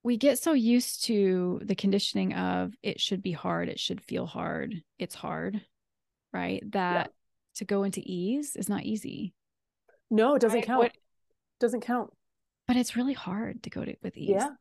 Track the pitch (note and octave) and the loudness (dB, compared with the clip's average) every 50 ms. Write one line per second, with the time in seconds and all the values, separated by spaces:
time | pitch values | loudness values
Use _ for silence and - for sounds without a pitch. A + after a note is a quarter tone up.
0 | _ A#3+ A#3+ A3 C4+ C#4+ C#4 - - E4 D#4 C4 A3 A#3 A#3+ B3 B3 - - - | _ 0 0 4 4 4 4 4 2 4 4 6 6 6 6 6 4 2 -6 -4
1 | - - A3+ G#3 G3 F#3+ F#3 F3+ F3+ F3+ F3+ - - G3+ F#3+ - - G3 G3 G3+ | -2 2 4 4 4 4 4 2 2 0 -2 -2 -2 -2 -2 0 2 2 2 2
2 | - - - G3 F#3+ F#3 - F#3 F#3 F#3 F3+ F3+ F#3 F#3+ G#3 _ - G#3 - - | 0 0 0 0 0 0 0 0 0 0 0 0 -2 -2 -6 _ -6 -6 -4 -2
3 | - - G3 F#3 G3 F#3+ E3+ - - F#3 E3+ E3+ F3 - - - - - F#3 - | -2 -2 -2 -2 -2 -4 -6 -2 -2 -2 -2 0 -2 -4 -4 -4 -4 -6 -6 -6
4 | - - - F3+ F3+ E3 - - E3+ D#3+ D#3 - - - G#3+ E3 - _ _ _ | -8 -6 -6 -6 -6 -6 -6 -6 -4 -4 -4 -4 -6 -6 -8 -10 -12 _ _ _
5 | F#3 F3 - - - D#3+ E3 D#3+ E3 F#3+ G3+ G#3 - _ _ _ _ _ _ _ | -10 -10 -8 -10 -8 -6 -6 -4 -4 -4 -6 -6 -8 _ _ _ _ _ _ _
6 | _ _ _ _ _ _ - F3+ F3+ F3 F#3+ - - G#3 G#3 G3+ F3+ F3+ F3 F3 | _ _ _ _ _ _ -6 -6 -4 -4 -4 -6 -8 -6 -4 -2 0 0 0 0
7 | - - _ _ _ _ _ _ _ _ _ - G#3+ - G#3 G3 G3 G3+ F#3 - | -2 -2 _ _ _ _ _ _ _ _ _ -12 -4 -2 0 0 0 0 -2 -6
8 | - - F#3 F3 F3 G3+ B3 D4 D4 - - - G3 - G3+ F#3+ - - A3 G#3 | -8 -6 -4 -2 -2 0 0 -2 -2 -6 -6 -6 -4 -2 -2 -2 -2 -4 -4 -4
9 | - - - - - F3+ _ _ _ _ _ _ _ _ _ _ _ _ _ _ | -4 -8 -8 -6 -8 -8 _ _ _ _ _ _ _ _ _ _ _ _ _ _
10 | _ _ A3+ G#3+ A3 C4 D4 B3 A#3 A3 A3 A#3 A3 A3 B3 C4 A#3 A#3+ _ _ | _ _ 4 4 6 6 6 6 4 4 4 2 0 2 4 4 4 4 _ _
11 | _ _ _ _ _ _ _ _ _ _ _ _ A#3+ A3+ A#3 A3+ - - A#3+ B3 | _ _ _ _ _ _ _ _ _ _ _ _ 0 2 2 -2 -2 -2 -2 -2
12 | G#3 - _ _ _ _ _ _ _ _ _ _ _ - B3 B3 A#3+ - - A#3 | -2 -6 _ _ _ _ _ _ _ _ _ _ _ 2 2 2 2 2 0 -2
13 | B3 C#4 C4 - - F3+ F#3 G#3 A3+ - - - - - - - - - - _ | 0 0 -2 -4 -6 -6 -4 -4 -4 -6 -8 -10 -14 -10 -8 -8 -8 -8 -10 _
14 | - F#3 - - - F#3 G3 G3 B3 D4 C4+ _ | -12 -12 -10 -6 0 2 2 2 2 -2 -4 _